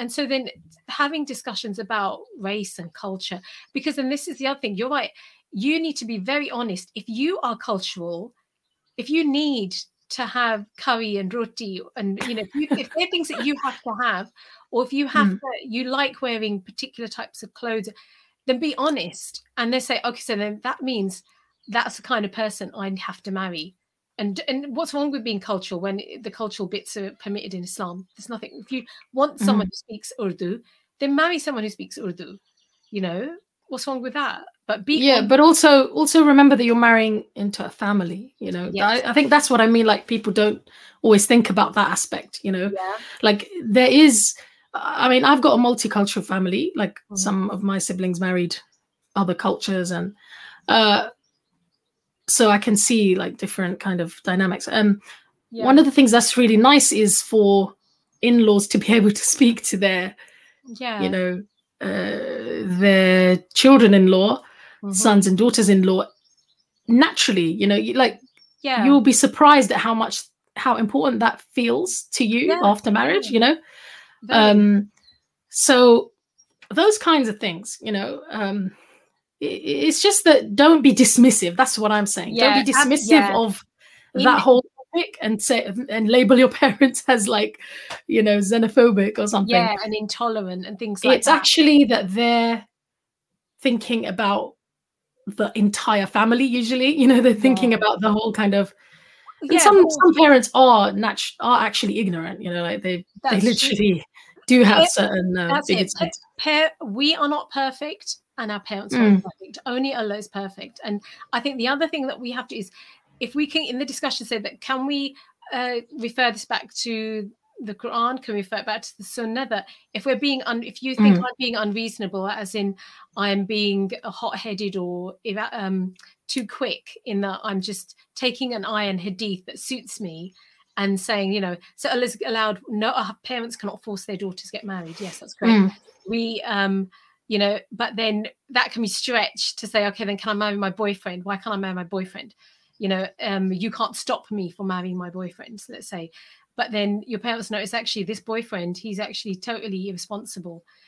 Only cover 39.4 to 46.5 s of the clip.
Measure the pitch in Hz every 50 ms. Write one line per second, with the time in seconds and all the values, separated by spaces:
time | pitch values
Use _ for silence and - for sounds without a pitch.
39.4 | 285 - 262 233 226 220 226 233 226 220 208 208 - - 240 220 214 220 190 208
40.4 | 208 208 214 - - _ _ - - - _ _ - 226 214 202 208 - 247 240
41.4 | 226 - 196 190 196 - - 214 202 - - - - - - - - - - -
42.4 | - 202 190 185 180 202 196 185 185 185 202 220 - - - - - 220 208 208
43.4 | - - 403 359 269 226 202 254 254 254 254 277 311 302 240 214 - - - -
44.4 | - _ _ _ _ _ - - - - - - - 254 254 254 254 277 285 269
45.4 | 240 - - 233 247 240 247 - - 214 - 208 202 202 - 220 - - 185 196
46.4 | 190 185